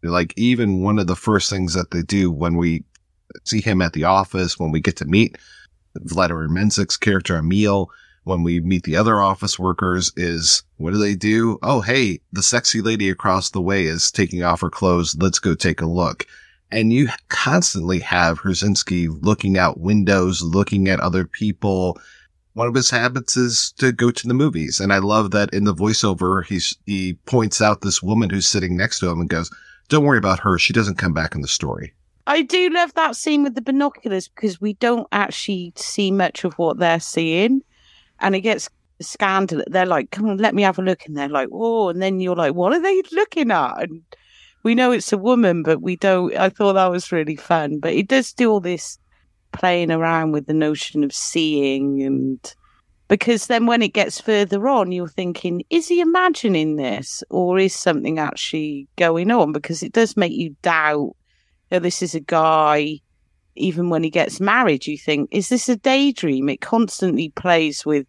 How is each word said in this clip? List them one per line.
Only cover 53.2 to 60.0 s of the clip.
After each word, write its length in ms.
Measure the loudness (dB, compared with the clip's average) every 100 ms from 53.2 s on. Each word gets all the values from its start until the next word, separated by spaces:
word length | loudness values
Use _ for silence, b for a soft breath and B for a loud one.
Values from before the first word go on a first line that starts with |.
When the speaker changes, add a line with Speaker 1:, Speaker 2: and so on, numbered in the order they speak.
| 2 0 2
Speaker 2:
then 180 | 2 4
when 160 | 4
it 100 | 2
gets 280 | 2 -2 -2
further 480 | 0 2 2 0 2
on, 240 | 2 2
you're 160 | -2 -6
thinking, 540 | -6 -6 -4 -4 -4 0
"Is 200 | -2 0
he 120 | 0
imagining 760 | 2 2 2 2 2 2 2 -2
this 480 | -2 -4 -8 -12 -6
or 300 | -2 2 2
is 160 | 2
something 460 | 0 -2 0 -2 -4
actually 640 | -4 -6 -6 -6 -6 -8 -12 0
going 360 | 0 2 2
on?" 180 | 2 2
Because 320 | 0 -6 -8
it 100 | -2
does 240 | 2